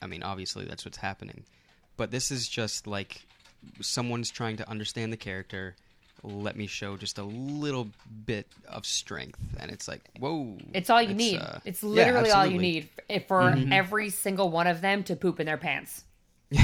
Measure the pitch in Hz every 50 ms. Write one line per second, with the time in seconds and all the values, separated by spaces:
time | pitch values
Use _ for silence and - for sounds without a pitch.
0 | - 95 87 87 - 98 98 95 92 - - 101 95 - - - - - - -
1 | - 98 95 - 98 101 - - - _ _ _ _ _ _ _ _ _ _ -
2 | 113 98 117 131 - - 139 123 113 - - 120 110 104 - - - 107 104 98
3 | 98 - - - - _ _ _ _ - _ _ - - - - 104 - - 123
4 | 120 120 120 117 117 - - - 123 110 110 104 110 - 110 107 107 101 - 120
5 | 113 110 113 - - 101 92 95 95 - - 95 95 92 90 - _ _ _ _
6 | _ _ _ - - 107 101 101 104 107 - - 104 98 - - 104 101 98 92
7 | 101 95 - 104 98 101 107 120 131 139 147 147 147 147 139 127 117 104 101 _
8 | - 120 110 107 110 127 113 104 - - - - - - - - - - - -
9 | - - 92 76 64 - - - - - - - - - - - - - - -
10 | - - - 113 123 143 170 156 135 113 98 - - - - 190 175 - 226 240
11 | 233 202 196 214 240 220 185 - - - - - - - 180 - 208 208 214 220
12 | 233 247 247 240 233 220 208 196 190 185 185 180 185 180 165 160 156 - - -
13 | - - 202 185 - - 190 185 180 180 147 127 127 135 190 190 190 180 208 214
14 | 214 202 - - - 202 190 185 196 175 160 165 170 180 170 165 185 196 202 202
15 | 185 - 175 143 - 180 165 - 156 156 156 139 - 156 135 - - - - -
16 | - - _ _ _ _ _ _ _ _ 143 -